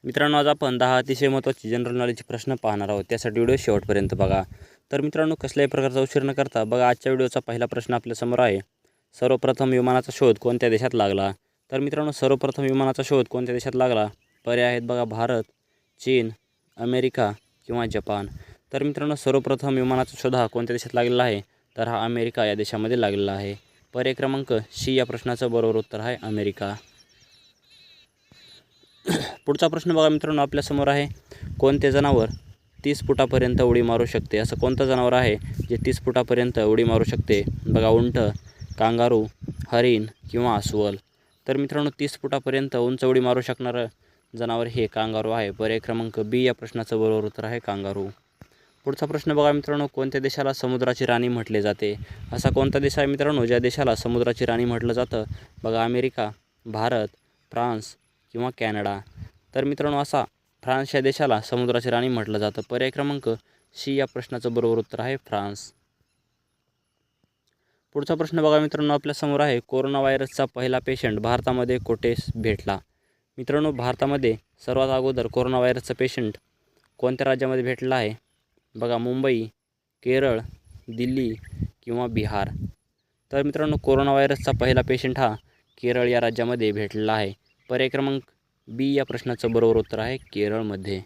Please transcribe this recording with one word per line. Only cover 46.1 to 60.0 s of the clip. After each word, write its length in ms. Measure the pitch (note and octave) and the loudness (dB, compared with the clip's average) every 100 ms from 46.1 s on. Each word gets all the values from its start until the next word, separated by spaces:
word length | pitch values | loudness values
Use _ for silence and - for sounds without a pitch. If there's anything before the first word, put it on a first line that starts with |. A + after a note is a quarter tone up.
| A2+ | -4
बी 220 | G#2+ B2 | -2 2
या 120 | B2+ | 2
प्रश्नाचं 460 | A#2+ A2+ A#2 A2+ A2 | 0 -6 -8 -4 0
बरोबर 260 | A2 A2 G#2 | 2 0 -2
उत्तर 180 | - | -6
आहे 140 | A2 A#2+ | -8 -8
कांगारू. 500 | A2 G2+ G2 G2 G2 - _ _ - _ _ _ | -6 -6 -4 -6 -8 -10 _ _ -20 _ _ _
पुढचा 220 | - C#3 D3 | -8 -4 -4
प्रश्न 280 | D3+ D#3+ | -4 0
बघा 180 | D3 D3 | 4 4
मित्रांनो, 340 | D3 C#3 D3 C#3+ | 4 0 -2 -2
कोणत्या 340 | - C3+ C3+ | -4 -4 -2
देशाला 320 | C3+ C#3 C3+ | -4 -2 -2
समुद्राची 540 | C3+ B2+ B2+ B2 B2 B2 | -2 -2 0 0 0 0
राणी 220 | A#2 B2 | 2 0
म्हटले 340 | A#2+ A2 A2 | -2 -2 0
जाते? 320 | G#2 G#2 G#2 G#2 - - - | 0 0 -2 -4 -10 -14 -10
असा 160 | A#2+ C3+ | 0 2
कोणता 280 | C3 C3+ C#3 | 2 2 2
देश 200 | C#3 C#3+ | 0 0
आहे 80 | C#3 | 0
मित्रांनो, 400 | C#3 C#3+ D3 A#2 | 2 0 2 2
ज्या 120 | A#2+ | 2
देशाला 360 | B2 B2 C3+ | 2 0 0
समुद्राची 520 | A2+ A#2+ A#2+ A#2+ A#2+ B2 | 0 0 0 0 0 0
राणी 180 | A#2 | 0
म्हटलं 280 | A#2+ A#2 A#2 | 0 0 -2
जातं? 320 | A#2 B2+ A#2 G#2+ - - - | -2 -2 -4 -6 -10 -14 -10
बघा, 220 | A2 A2+ | -4 -2
अमेरिका, 460 | A#2 B2 B2+ - G#2+ G#2+ _ _ A#2 | 0 0 -2 -4 -6 -8 _ _ -10
भारत, 420 | A2 A2+ B2 G#2 _ _ _ _ | -4 0 0 -2 _ _ _ _
फ्रान्स 460 | A#2 A#2+ A2+ G#2 - _ _ _ | -4 -4 -4 -8 -20 _ _ _
किंवा 180 | A#2 B2 A#2+ | -6 -6 -4
कॅनडा. 400 | A2+ G#2 G2+ G2 - - - _ _ | -4 -2 -4 -6 -12 -18 -18 _ _
तर 100 | C3 | -4
मित्रांनो, 340 | C3+ C#3+ D3 | -2 -2 -2
असा 260 | D3 | -2